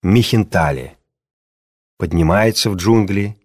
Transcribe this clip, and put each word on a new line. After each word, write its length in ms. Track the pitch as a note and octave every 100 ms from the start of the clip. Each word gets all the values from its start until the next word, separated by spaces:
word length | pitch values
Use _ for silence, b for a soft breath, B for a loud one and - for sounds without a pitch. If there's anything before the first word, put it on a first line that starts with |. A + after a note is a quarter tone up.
Михинтали, 920 | F2+ A2+ A2+ A2+ G2+ F#2+ D#2 C2+ B1+ _ _ _ _ _ _ _ _ _ _ _
поднимается 720 | E2 E2+ D#2+ F#2+ A2+ G#2+ A2+
в 60 | F#2+
джунгли 640 | F#2 A2+ G2 G2 G2+ G#2